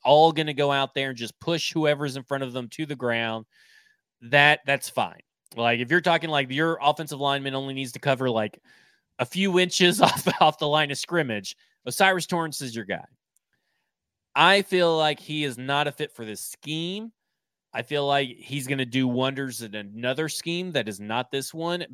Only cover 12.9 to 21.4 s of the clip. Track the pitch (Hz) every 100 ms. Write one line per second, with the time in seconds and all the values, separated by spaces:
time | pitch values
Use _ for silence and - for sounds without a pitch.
12.9 | 87 - _ _ _ _ _ _ _ _
13.9 | _ _ _ _ 135 170 202 190 185 170
14.9 | 160 151 147 - 151 147 120 131 143 147
15.9 | 139 147 - 110 101 - - 143 156 170
16.9 | 202 226 - _ _ _ _ _ 117 120
17.9 | 147 139 139 135 - - 143 127 139 123
18.9 | 127 131 123 131 135 135 117 113 104 101
19.9 | 107 123 139 156 - 170 175 185 147 107
20.9 | 98 104 117 123 135